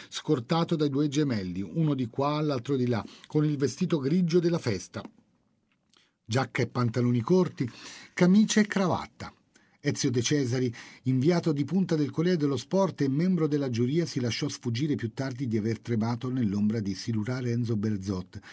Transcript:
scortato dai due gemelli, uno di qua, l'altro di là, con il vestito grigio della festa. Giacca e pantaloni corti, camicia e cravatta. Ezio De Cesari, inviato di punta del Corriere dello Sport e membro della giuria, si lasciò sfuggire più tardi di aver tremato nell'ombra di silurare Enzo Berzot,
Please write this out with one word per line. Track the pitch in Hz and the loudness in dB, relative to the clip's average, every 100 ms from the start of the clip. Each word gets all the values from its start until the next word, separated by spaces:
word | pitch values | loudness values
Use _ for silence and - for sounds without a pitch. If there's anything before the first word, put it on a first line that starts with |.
| - | -14
scortato | - - 147 117 165 165 165 | -10 -2 -2 2 0 0 0
dai | 151 | 0
due | 135 151 | 2 0
gemelli, | 139 147 110 92 87 | 0 0 0 -4 -6
uno | 98 165 156 143 | -4 0 0 0
di | 120 | -2
qua, | - 139 151 | -2 -2 0
l'altro | 151 135 117 143 | -2 -2 -2 0
di | 123 | 0
là, | 113 98 - - | 0 -4 -14 -2
con | 151 | 0
il | 151 147 | 2 2
vestito | 139 - 180 160 | -2 0 0 0
grigio | 131 180 175 175 | 2 2 4 2
della | 170 170 | 2 0
festa. | - 92 - 107 - - _ _ _ _ _ _ _ _ _ _ | 0 -2 -6 -12 -12 -18 _ _ _ _ _ _ _ _ _ _
Giacca | - 117 127 - | -4 -2 -2 -2
e | 117 | -2
pantaloni | 127 120 123 123 123 | 0 0 2 2 2
corti, | 113 180 170 - 123 - - - - | 2 2 2 -2 -6 -6 -18 -18 -14
camicia | - 180 196 220 220 | 2 6 6 6 4
e | 208 | 2
cravatta. | 196 185 98 - _ - - _ _ _ _ | 0 0 -2 -4 _ -16 -16 _ _ _ _
Ezio | 147 117 139 | -4 0 0
De | 123 | 0
Cesari, | 113 147 127 127 123 117 - - | 0 0 0 0 -2 -4 -16 -6
inviato | 127 131 139 170 165 | -2 2 4 2 2
di | 143 | 0
punta | 143 185 180 160 | 0 0 0 0
del | 143 | 0
Corriere | - 170 180 | 0 0 2
dello | 143 127 | 0 -2
Sport | - 190 190 - | 0 0 0 0
e | 139 | 0
membro | 139 180 180 156 | 2 2 2 2
della | 147 139 | 0 0
giuria, | 117 123 160 165 | 0 0 0 -2
si | - | -2
lasciò | 120 - 147 | -2 -2 -4
sfuggire | - 123 113 151 123 | -4 -4 -2 -2 -2
più | 117 | -4
tardi | - 135 123 131 | -6 -6 -4 -2
di | 110 | 0
aver | 107 110 | 0 -4
tremato | - 117 113 117 127 | -2 -2 0 -2 -4
nell'ombra | 131 107 101 104 113 | 0 0 2 0 0
di | 98 | -4
silurare | 95 - 110 104 131 120 | -6 -4 -4 -2 -4 -2
Enzo | 117 117 110 | -2 0 0
Berzot, | 107 101 98 92 90 101 - | -2 -2 -4 -4 -6 -16 -18